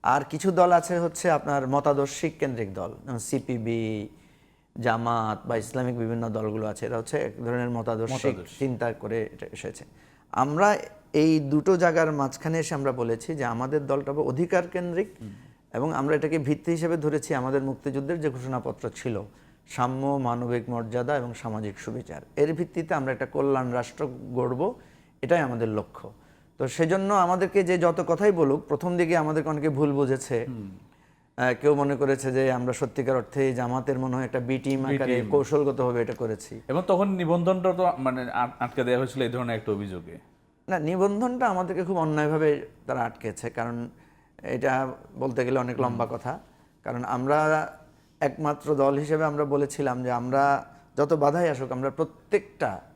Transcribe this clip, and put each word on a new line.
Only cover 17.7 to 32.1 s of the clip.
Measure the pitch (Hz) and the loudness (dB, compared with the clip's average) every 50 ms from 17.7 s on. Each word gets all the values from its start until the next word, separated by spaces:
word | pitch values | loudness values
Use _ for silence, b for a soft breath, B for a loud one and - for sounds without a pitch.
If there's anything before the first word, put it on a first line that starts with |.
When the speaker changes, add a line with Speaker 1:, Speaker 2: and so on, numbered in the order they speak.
| 135 131 - 143 131 135 139 139 175 170 | -6 -4 -6 -4 -4 -4 -4 -4 -4 -2
Speaker 1:
যে | 151 151 | -2 -4
ঘোষণাপত্র | 123 127 127 131 131 123 - 135 113 - - 113 - | -4 -4 -8 -6 -6 -4 -4 -6 -8 -6 -8 -10 -8
ছিল, | - - 127 113 98 104 107 b b b b b b b _ | -6 -6 -4 -4 -4 -6 -10 b b b b b b b _
সাম্য, | - - 123 127 131 131 135 139 | -2 -2 0 0 0 -2 -2 0
মানবিক | 143 139 131 120 120 120 123 120 120 120 107 117 | 0 0 0 0 -2 -2 -2 -2 -2 -2 -2 -4
মর্যাদা | 120 117 117 110 110 123 123 123 147 139 | -6 -6 -6 -4 -2 -2 0 0 -2 -2
এবং | 123 123 117 | -2 -6 -10
সামাজিক | - - 120 107 110 110 104 95 - | -8 -8 -6 -6 -4 -6 -6 -8 -8
সুবিচার। | - - 113 120 117 - 82 73 - - - | -10 -10 -8 -10 -10 -10 -14 -14 -14 -10 0
এর | - 143 151 165 | 0 2 2 2
ভিত্তিতে | 147 175 165 - 170 165 160 180 | -2 -4 -4 -4 -6 -4 -2 -2
আমরা | 156 135 131 | -2 0 -2
একটা | 131 110 135 | -2 -4 -4
কল্যাণ | 131 - 147 139 139 139 131 127 123 | -6 -2 0 2 2 2 2 0 0
রাষ্ট্র | 120 123 120 - - - 147 135 127 127 - - 123 | -2 -2 -2 -4 -6 -6 -6 -6 -6 -10 -12 -6 -4
গড়ব, | 123 123 123 127 123 160 202 247 B B B B B B B B B | -2 0 0 0 0 -2 -2 -2 B B B B B B B B B
এটাই | - 127 165 170 | 0 2 2 2
আমাদের | 151 131 120 117 117 110 | 2 0 0 -2 -2 0
লক্ষ্য। | 107 107 101 - - - - 98 110 b b b b b b b b _ | 0 -2 -4 -6 -12 -16 -16 -16 -18 b b b b b b b b _
তো | 127 131 | -4 -4
সেজন্য | - - 165 160 180 190 190 196 208 | 2 0 2 2 4 2 2 2 4
আমাদেরকে | 196 180 175 180 185 190 180 - 202 190 | 4 4 4 4 2 0 2 2 2 4
যে | 170 185 180 | 4 2 4
যত | 165 175 165 185 175 143 | 4 4 2 2 0 0
কথাই | 170 160 202 214 | 0 4 4 4
বলুক, | 196 170 160 139 135 156 - - | 6 6 4 4 4 2 0 -2
প্রথম | 147 135 - 180 175 175 | -4 -2 0 -2 2 2
দিকে | 175 160 175 170 | 2 4 4 2
আমাদেরকে | 151 151 156 151 147 156 | 2 2 0 0 0 0
অনেকে | 156 151 143 156 | -2 0 0 0
ভুল | 143 135 151 147 139 | 2 2 2 2 4
বুঝেছে। | 139 143 127 135 131 - - 135 113 120 139 | 2 2 2 0 -2 -2 -2 -2 -2 -2 -4
Speaker 2:
হুম। | 127 113 104 98 95 - - - b b b b b b b b b - | -8 -10 -10 -12 -12 -16 -20 -20 b b b b b b b b b 0
Speaker 1:
আহ, | 127 127 123 120 | 2 2 2 4
কেউ | - 147 147 | 4 4 4
মনে | 143 143 139 143 | 4 4 0 2
করেছে | 120 139 135 | 2 2 2